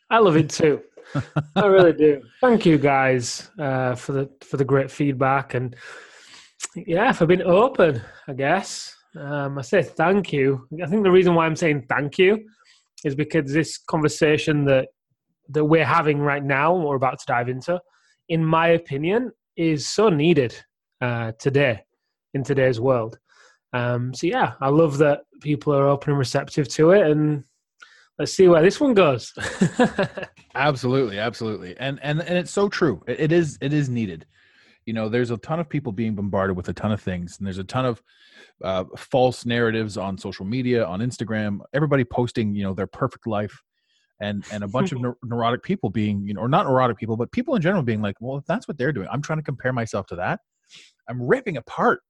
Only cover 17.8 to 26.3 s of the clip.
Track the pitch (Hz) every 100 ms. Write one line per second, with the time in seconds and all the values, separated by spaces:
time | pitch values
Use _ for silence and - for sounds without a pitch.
17.8 | - _ _ _ - 165 160 160 170 170
18.8 | 170 139 160 220 247 - _ - 165 147
19.8 | - - 220 151 160 151 120 - - _
20.8 | _ _ 123 120 113 - 143 135 139 104
21.8 | - _ _ _ _ 139 131 135 131 113
22.8 | 131 123 113 113 _ _ _ _ _ 123
23.8 | 123 123 127 127 170 254 160 - 135 151
24.8 | 165 139 151 143 - _ 151 147 151 143
25.8 | 139 139 - 143 127